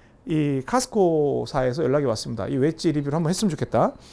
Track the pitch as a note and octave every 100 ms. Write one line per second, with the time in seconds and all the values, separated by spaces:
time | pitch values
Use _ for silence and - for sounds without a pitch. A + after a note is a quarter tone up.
0 | - - - D#3 D3 C3+ - B3 B3 G#3+
1 | F3+ D#3 C#3+ B2+ A#2+ C#3 B2+ C3+ C3 C#3+
2 | C#3 A2 C3 A2 G2 C#3 D3 D#3+ E3+ D3
3 | C#3+ D#3 D#3+ F#3 G#3+ - - A2+ G3+ -
4 | -